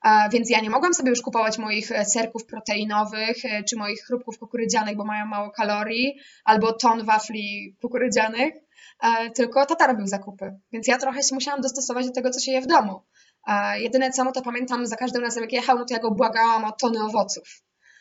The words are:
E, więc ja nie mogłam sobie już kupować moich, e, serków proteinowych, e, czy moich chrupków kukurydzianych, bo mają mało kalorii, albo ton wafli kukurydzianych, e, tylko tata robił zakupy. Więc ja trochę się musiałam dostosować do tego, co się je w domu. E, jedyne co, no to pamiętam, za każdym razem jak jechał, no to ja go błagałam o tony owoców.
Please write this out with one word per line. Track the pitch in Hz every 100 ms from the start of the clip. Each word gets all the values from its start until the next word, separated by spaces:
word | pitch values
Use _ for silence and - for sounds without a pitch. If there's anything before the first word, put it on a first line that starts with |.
E, | - 214 214
więc | 233 233
ja | 220
nie | 220
mogłam | 240 349
sobie | 339 254
już | 240
kupować | - 226 220 220
moich, | 214 214 214
e, | 214
serków | 202 240 226 226 -
proteinowych, | 220 214 208 214 208 214 214 220 240
e, | 233 214
czy | 202 233
moich | 208 214
chrupków | - 247 233 220
kukurydzianych, | 220 240 226 233 214 208
bo |
mają | 208 214 214
mało | 208 208
kalorii, | - 208 208 214 226 262 277 - -
albo | - 220 226
ton | 226 254 226
wafli | 220 214 208 214 202 202 196 -
kukurydzianych, | 240 240 247 202 220 226 294 311 _ _ - _
e, | 226 226 233
tylko | 233 240 277 285
tata | 330 285
robił | 226 196
zakupy. | 196 208 - 190 - _
Więc | 226 226
ja | 254
trochę | 262 262
się | 277
musiałam | 262 285 285
dostosować | 254 254 254 247 254
do |
tego, | 247 254
co | 254
się | -
je | 262
w | 262
domu. | 330 208 190 _ _ _ _ -
E, | 202 202 208
jedyne | 226 262 262
co, | 254
no | 254
to | 254
pamiętam, | 247 240 254 247 240
za | 220
każdym | 254 247
razem | 240 233
jak | 226
jechał, | 247 240 247
no |
to | 240
ja | 233
go | 233
błagałam | 202 233 226 233 226
o | 214
tony | 214 240 226
owoców. | 214 220 190 - - - _ _ _ -